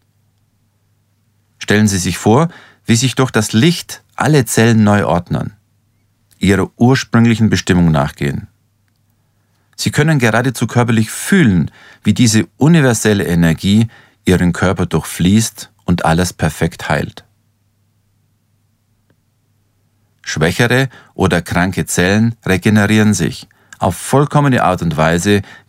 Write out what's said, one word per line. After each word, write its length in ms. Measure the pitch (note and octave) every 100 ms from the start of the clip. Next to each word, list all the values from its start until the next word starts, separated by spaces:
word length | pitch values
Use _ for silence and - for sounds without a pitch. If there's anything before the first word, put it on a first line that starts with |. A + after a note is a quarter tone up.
| _ _ _ _ _ _ _ _ _ _ _ _ _ _ _ -
Stellen 300 | - G#2 G#2+
Sie 100 | G2
sich 180 | F#2 E2+
vor, 320 | G#2 A#2 E3+ - - _
wie 120 | - A2+
sich 200 | C3 -
durch 160 | B2+
das 200 | A2+ G#2
Licht 500 | A2 D#3 F3 - - _ -
alle 280 | B2+ D3+
Zellen 400 | A2+ - A2+ A2+
neu 220 | G#2 G#2 D#2+
ordnen, 480 | F2 - D2 - - _ _ _ _ _ _ _ _
ihrer 320 | F#2 F#2+ F2+ -
ursprünglichen 720 | A#2 C3 - A#2 A#2 A2+ A2
Bestimmung 400 | F#2 - F2+ E2+
nachgehen. 580 | D#2 C#2+ - C#2+ C#2 - _ _ _ _ _ _ _ _ _ _ _ _ -
Sie 140 | -
können 280 | - D3+ D3
geradezu 480 | A#2+ A2 B2+ A#2+ A#2
körperlich 440 | B2 A#2+ A2+ A2
fühlen, 600 | - - G3 C#3 F2+ - - - -
wie 100 | -
diese 320 | F#2+ A#2+ G#2+ - -
universelle 680 | C#3+ E3+ C3 A2+ G#2+ G2+
Energie 640 | D#2+ E2+ E2+ D#2 F#2+ G#2+ A2+ - _ _
Ihren 280 | - F2 F2+
Körper 340 | F2 F#2 F#2+ F2
durchfließt 840 | D#2+ - - F2 G#2+ A2+ - - _
und 200 | - B2
alles 280 | - E2 F2+
perfekt 560 | - - - E2 - -
heilt. 360 | D2+ A#2 - - _ _ _ _ _ _ _ _ _ _ _ _ _ _ _ _ _ _ _ _ _ _ _ _ _ _ _ _ _
Schwächere 640 | - - E2 - A#2+ B2+ C3+ - -
oder 280 | - F#2+ F2
kranke 420 | - F2+ F2+ F2 D2+
Zellen 500 | - F2+ G#2 A#2 A#2 -
regenerieren 680 | F#2 A2 G#2+ G2+ A2 G#2+
sich. 340 | G#2 E2+ - - _ _ -
Auf 160 | F#2 E2+
vollkommene 640 | - D#3 D3 D3+ C#3+ B2
Art 200 | F2 F2+
und 140 | E3+ D3
Weise 460 | D#3 E2+ F#3+ G#2 G3+ -